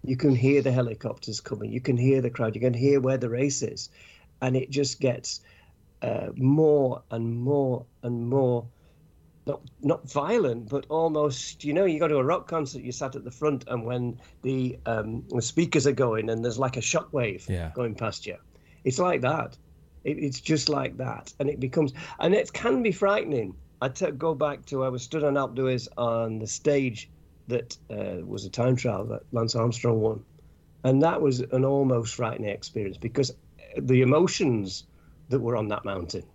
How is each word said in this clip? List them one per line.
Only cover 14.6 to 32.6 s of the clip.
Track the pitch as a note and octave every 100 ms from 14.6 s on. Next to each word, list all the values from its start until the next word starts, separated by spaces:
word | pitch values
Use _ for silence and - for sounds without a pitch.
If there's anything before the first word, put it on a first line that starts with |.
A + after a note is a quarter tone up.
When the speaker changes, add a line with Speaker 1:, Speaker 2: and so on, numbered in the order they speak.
| B2+ - -
Speaker 1:
um, | A2+ G#2+ A2+ -
the | B2
speakers | A#2 - E3+ D#3 C#3
are |
going | C#3 B2+ A2 A2
and | A2+
there's, | A#2 A2+
like, | C3 B2+
a |
shockwave | - E3 - C#3+ A#2 F#2 -
Speaker 2:
Yeah. | F2+ E2
Speaker 1:
going | E2 A#2+
past | G#2+ A2 - -
you, | F2 - - _ -
it's | - C3
like | F3+ D#3
that. | B2+ D#3 - - - - - -
It, | - D#3
it's | D3+ C3
just | - D#3 -
like | C#3+ C3 B2+
that. | B2+ A#2 - -
And | C#3
it | C#3
becomes, | B2 E3 D3 B2+ - -
and | E3+
it | G3+ -
can | - A#3 C4
be | A3+
frightening. | E3+ G3 G#3 G#3 C#3 G2+ - - _
I | C3
t-, | B2+ F3+
go | C#3+ E3
back | D3 D3+ C#3+ -
to, | C#3
I | C3
was | B2
stood | - D#3+
on | D3
Alpe | C#3 C3
d'Huez | B2 C3 B2+ B2+ -
on | A#2+ A#2 A2+ A2
the | A2
stage | - D3+ C#3+ C3+ G#2+ - - - - -
that, | A#2+ A#2+ - -
uh, | G#2 G2+ F2+
was | F#2 G2+
a | G2+
time | - A#2+ B2+
trial | B2+ G2 G#2+
that | G#2+ -
Lance | A#2+ A2+ A2+
Armstrong | A2+ A#2 A#2+ A2+
won. | A2 G#2+ - - - - _ -
And | B2+ C3+
that | D#3+ E3+
was | D3+ B2
an | B2+ B2+
almost | C3+ C#3 C3+ B2 A2+
frightening | - A#2 - G#2
experience | G2+